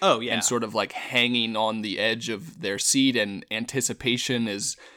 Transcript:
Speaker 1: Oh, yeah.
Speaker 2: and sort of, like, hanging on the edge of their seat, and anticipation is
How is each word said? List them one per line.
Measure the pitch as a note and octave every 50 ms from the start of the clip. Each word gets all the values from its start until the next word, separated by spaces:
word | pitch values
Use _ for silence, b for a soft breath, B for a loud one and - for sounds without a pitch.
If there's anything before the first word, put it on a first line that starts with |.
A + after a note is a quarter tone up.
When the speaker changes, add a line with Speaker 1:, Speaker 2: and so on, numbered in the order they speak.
| F#3+
Speaker 1:
Oh, | G3 C#3 A2+
yeah. | A#2 A#2 A2
Speaker 2:
and | A#2 A2+
sort | - B2 A#2+ A2+
of, | G#2+ G#2+
like, | A2 G2+ F#2
hanging | - - - - C3 B2 A#2+ A#2+ B2 A#2+ A2+ A2+ A2
on | G#2+ A2 A2 A2+ A2
the | G#2+ G#2+ F#2
edge | - G#2 A2+ A#2 A#2 A#2 A#2
of | A2 G2+ G2+ - - -
their | - G2 G2+
seat, | G2 - - - C3+ C3+ C3+ B2
and | A#2 G#2 G2+ G2 F2 - -
anticipation | G#2+ A2 A#2 - - C3+ A#2 - A#2 - - B2 A#2+ A#2+ - - B2+ A#2+ A#2
is | A2 G2+ G2+ G#2+ - - B B B B